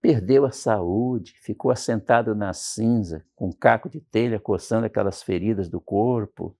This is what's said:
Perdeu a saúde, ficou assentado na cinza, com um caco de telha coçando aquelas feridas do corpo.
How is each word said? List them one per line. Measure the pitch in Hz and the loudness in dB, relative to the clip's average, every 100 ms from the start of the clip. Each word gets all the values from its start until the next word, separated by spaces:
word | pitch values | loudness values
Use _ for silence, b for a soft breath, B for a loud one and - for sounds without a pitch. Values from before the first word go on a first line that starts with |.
Perdeu | 233 131 95 135 | 4 2 4 4
a | 139 | 4
saúde, | - - 107 87 98 123 123 - _ | -2 -2 0 0 -2 0 -4 -8 _
ficou | - 104 135 | -10 -4 -2
assentado | 120 - 113 - 120 117 | -2 -2 -4 2 2 2
na | 107 101 | -2 -4
cinza, | 90 - - 113 120 95 78 _ | -6 -10 -2 2 2 0 -8 _
com | _ 95 | _ -8
um | |
caco | - - 113 - | 2 4 4 0
de | 156 | -14
telha | - 110 120 110 | -4 0 0 -2
coçando | - 98 - 113 | -2 -4 0 -2
aquelas | 113 - 98 90 | 0 -2 -2 -4
feridas | - 92 98 104 87 | -4 -2 0 -2 -4
do | 87 | -8
corpo. | - 98 117 123 104 _ 87 - | -4 0 2 0 -4 _ -14 -14